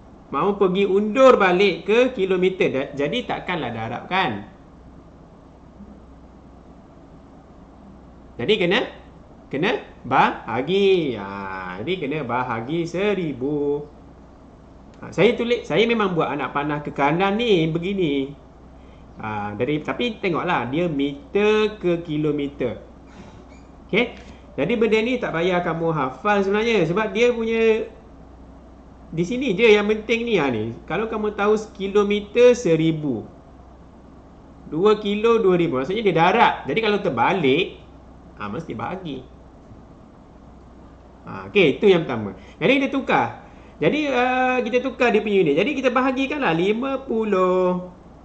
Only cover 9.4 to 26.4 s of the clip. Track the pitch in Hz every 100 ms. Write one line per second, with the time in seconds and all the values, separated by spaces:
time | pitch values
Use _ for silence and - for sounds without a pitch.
9.4 | - 139 190 403 - - - 135 214 -
10.4 | - 117 139 196 196 185 147 110 98 101
11.4 | 98 95 92 92 123 180 139 156 123 120
12.4 | 123 113 120 170 160 170 208 190 160 120
13.4 | 135 147 143 147 - - - - - -
14.4 | - - - - - - 120 - 202 233
15.4 | 233 240 - 151 233 233 196 165 143 143
16.4 | 127 147 151 147 147 131 139 165 196 208
17.4 | 240 185 160 160 175 196 165 139 135 147
18.4 | - - - - - - - - 110 107
19.4 | 104 104 127 151 - - 240 220 196 147
20.4 | 160 156 120 147 175 139 139 143 - 196
21.4 | 208 214 214 208 175 165 165 151 151 147
22.4 | 143 - 123 98 - - - - - -
23.4 | - - - - - 196 240 - - -
24.4 | - - 156 233 220 220 226 247 170 165
25.4 | 175 175 175 165 165 156 131 - 208 202